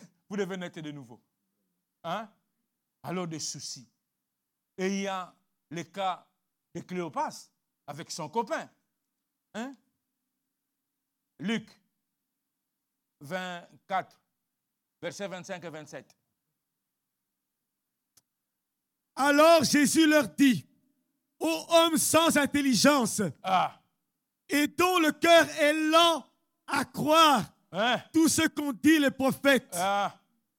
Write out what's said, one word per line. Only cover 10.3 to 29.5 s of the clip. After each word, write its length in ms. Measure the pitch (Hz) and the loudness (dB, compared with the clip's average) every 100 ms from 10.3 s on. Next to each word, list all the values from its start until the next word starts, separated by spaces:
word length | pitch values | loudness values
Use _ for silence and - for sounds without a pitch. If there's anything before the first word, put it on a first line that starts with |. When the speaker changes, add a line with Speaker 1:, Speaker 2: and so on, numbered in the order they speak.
| _ _ _ _ _ _ _ _ _ _ _ | _ _ _ _ _ _ _ _ _ _ _
Speaker 1:
Luc 280 | 165 226 220 _ _ _ _ _ _ _ _ _ _ _ _ _ _ _ | -8 -8 -10 _ _ _ _ _ _ _ _ _ _ _ _ _ _ _
vingt-quatre. 1000 | 139 185 185 175 175 151 - 190 - _ _ _ _ _ _ _ _ _ | -12 -10 -10 -14 -18 _ -8 -6 -6 _ _ _ _ _ _ _ _ _
Versets 280 | 170 - 202 | -14 -12 -12
vingt-cinq 360 | 180 170 180 | -14 -14 -14
et 60 | 170 | -14
vingt-sept. 460 | 156 147 143 - _ _ _ _ _ _ _ _ _ _ _ _ _ _ _ _ _ _ _ _ _ _ _ _ _ _ _ _ _ _ - | -16 -16 -20 -20 _ _ _ _ _ _ _ _ _ _ _ _ _ _ _ _ _ _ _ _ _ _ _ _ _ _ _ _ _ _ -2
Speaker 2:
Alors 480 | 277 285 311 330 | 2 4 6 6
Jésus 420 | 247 294 285 311 320 | 4 2 2 4 4
leur 200 | 302 220 | 4 2
dit, « 380 | - 277 185 - _ _ _ _ _ _ _ | 2 2 2 -4 _ _ _ _ _ _ _
Ô 240 | 311 320 - | -4 -4 2
homme 260 | 330 330 320 | 4 4 2
sans 380 | - 311 330 294 | 2 2 4 2
intelligence, 840 | 277 285 269 220 277 294 220 - 185 - | 0 0 0 2 4 4 0 -2 -6 -6
Speaker 1:
Ah. 380 | 185 185 151 - _ _ _ _ _ _ - | -2 0 0 -6 _ _ _ _ _ _ -4
Speaker 2:
et 180 | 285 294 | -2 -2
dont 300 | - 359 359 | 0 0 2
le 140 | 311 | 0
cœur 360 | 285 330 330 294 294 | 0 4 6 4 0
est 120 | 294 | 0
lent 520 | 311 311 320 339 311 - _ _ _ - | 0 2 4 4 2 -6 _ _ _ -6
à 180 | 277 | -4
croire 600 | 254 - 269 320 311 254 160 _ _ | -4 -4 0 4 4 4 -2 _ _
Speaker 1:
Hein ? 280 | 175 233 220 - | -6 -2 -4 -2
Speaker 2:
tout 160 | 320 320 | 0 2
ce 180 | - 330 | 2 -2
qu'ont 240 | - 294 | -2 -8
dit 260 | 226 294 320 | 0 2 4
les 120 | 277 | 2
prophètes. 640 | - 262 - 277 | 0 -2 0 2